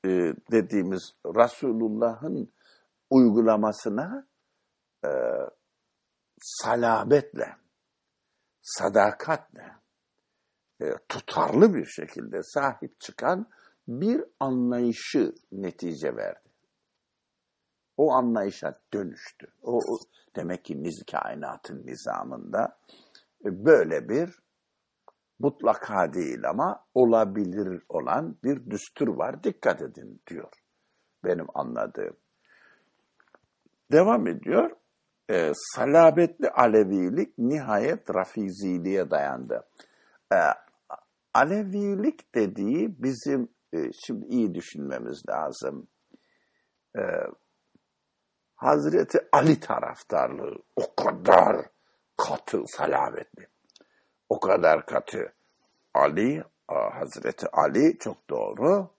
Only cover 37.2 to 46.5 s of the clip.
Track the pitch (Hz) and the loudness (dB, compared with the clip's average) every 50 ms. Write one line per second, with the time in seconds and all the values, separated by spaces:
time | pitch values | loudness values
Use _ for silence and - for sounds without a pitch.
37.2 | 107 - _ - 117 123 147 151 135 113 107 101 110 143 165 214 _ - - - | -4 -4 _ -4 -2 -2 -2 -2 -2 -2 0 0 0 0 -2 -4 _ -4 -2 -2
38.2 | 92 - - 110 104 95 90 98 101 92 90 87 85 95 98 98 87 71 82 73 | -2 -4 -6 -6 -6 -6 -6 -6 -4 -4 -4 -2 -2 -2 0 -2 0 0 0 -2
39.2 | 69 71 65 64 64 55 57 57 - _ _ - - _ _ _ _ _ _ _ | -2 -2 -6 -8 -8 -8 -8 -8 -8 _ _ -20 -20 _ _ _ _ _ _ _
40.2 | _ _ 101 92 80 73 - - _ _ _ _ _ _ - - _ _ _ _ | _ _ 2 4 4 4 2 -2 _ _ _ _ _ _ -18 -18 _ _ _ _
41.2 | _ _ _ 117 135 156 190 208 214 190 185 202 202 202 202 190 214 311 302 - | _ _ _ 2 2 2 0 -4 -4 -4 -4 -4 -2 -2 -2 -2 -2 -4 -4 -6
42.2 | - _ - 123 107 95 - 101 98 104 131 170 214 233 185 127 117 131 131 120 | -20 _ 0 0 0 0 -2 -4 -2 -2 0 0 -2 -4 -4 -4 -4 -4 -4 -4
43.2 | - 143 139 131 120 - _ _ _ _ - 82 71 62 - - - - 113 104 | -4 -2 -2 -2 -2 -6 _ _ _ _ -6 -4 -4 -4 -8 -12 -10 -10 -10 -10
44.2 | - - 113 127 113 101 85 - - - - 76 71 69 65 62 58 58 71 76 | -8 -4 0 0 0 0 -2 -6 -10 -12 -12 -10 -8 -8 -8 -8 -8 -10 -12 -12
45.2 | - - 50 69 78 67 64 - - 67 71 69 - _ _ _ _ _ - _ | -8 -6 -4 -4 -4 -6 -8 -6 -8 -8 -8 -8 -16 _ _ _ _ _ -20 _
46.2 | _ _ _ _ _ _ | _ _ _ _ _ _